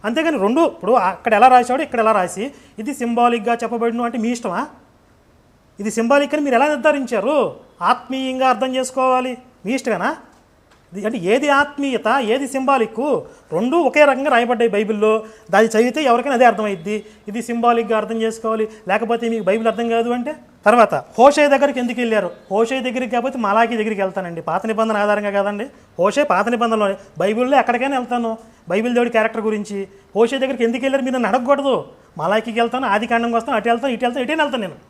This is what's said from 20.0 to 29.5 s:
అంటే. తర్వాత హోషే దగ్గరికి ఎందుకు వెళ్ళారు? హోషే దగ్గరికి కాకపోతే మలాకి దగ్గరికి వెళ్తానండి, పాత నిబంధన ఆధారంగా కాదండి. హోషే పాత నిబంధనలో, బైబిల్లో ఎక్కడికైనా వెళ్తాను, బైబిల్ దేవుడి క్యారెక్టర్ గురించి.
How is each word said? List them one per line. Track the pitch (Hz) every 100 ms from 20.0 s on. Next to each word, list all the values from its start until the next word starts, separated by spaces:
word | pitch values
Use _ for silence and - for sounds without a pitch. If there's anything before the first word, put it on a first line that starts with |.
| 233
అంటే. | 247 240 311 - _ 202
తర్వాత | 240 220
హోషే | 147 - - 254 294 294
దగ్గరికి | 269 277 254
ఎందుకు | 240 233
వెళ్ళారు? | 233 220 180 - -
హోషే | 196 226 262
దగ్గరికి | 247 240 247
కాకపోతే | 240 247 262
మలాకి | 214 214 233 233
దగ్గరికి | 214 202
వెళ్తానండి, | 190 185 180 170
పాత | - 170 226
నిబంధన | 214 220 214
ఆధారంగా | 208 208 208
కాదండి. | 202 202 208 269 - _ -
హోషే | 185 233
పాత | 294 180 208
నిబంధనలో, | 240 233 220 208 190 - -
బైబిల్లో | 185 214 247 277
ఎక్కడికైనా | 233 240 262 269
వెళ్తాను, | 240 240 226 220 - _ -
బైబిల్ | 185 233
దేవుడి | 240 240
క్యారెక్టర్ | 233 220 226
గురించి. | 214